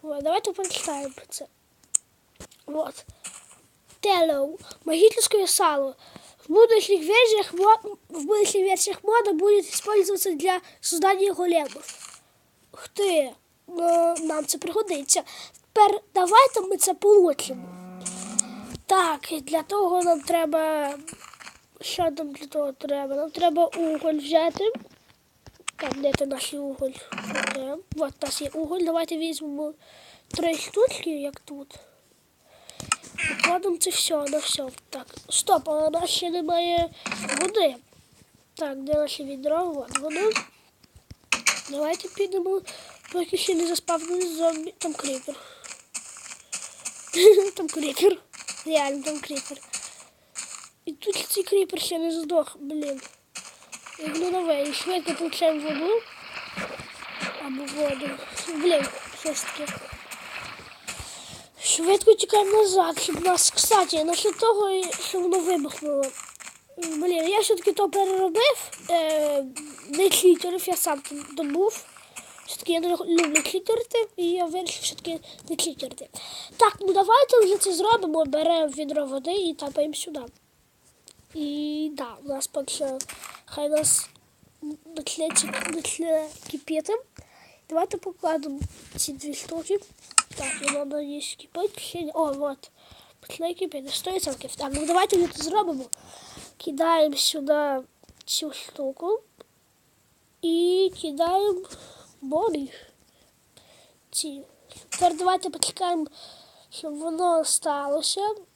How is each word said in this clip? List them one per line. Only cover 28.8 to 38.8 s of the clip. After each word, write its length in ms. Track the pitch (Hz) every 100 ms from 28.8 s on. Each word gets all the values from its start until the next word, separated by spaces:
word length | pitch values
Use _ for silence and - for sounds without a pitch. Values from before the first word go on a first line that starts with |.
Давайте 360 | 330 330 330 320
візьмемо 560 | 330 311 302 285 302 302 - - - - _
три 300 | - 330 320
штучки, 520 | - 403 508 - 339
як 300 | 294 285 285
тут. 360 | - 285 277 - - _ _ _ _ _ _ - - - - - - - 330
Покладемо 480 | 285 330 349 381 339
це 120 | 370
все 260 | - - 311
на 220 | 285 302
все. 320 | - - 262 - _
Так, 180 | 269 254 - -
стоп, 400 | - - 349 320
а 20 |
у 180 | 302 311
нас 200 | 330 349
ще 200 | - 349
немає 600 | 349 311 339 349 339 339 - - - - -
води. 340 | 359 427 320 247 _ - _ _ _ _ _ -
Так, 280 | 302 269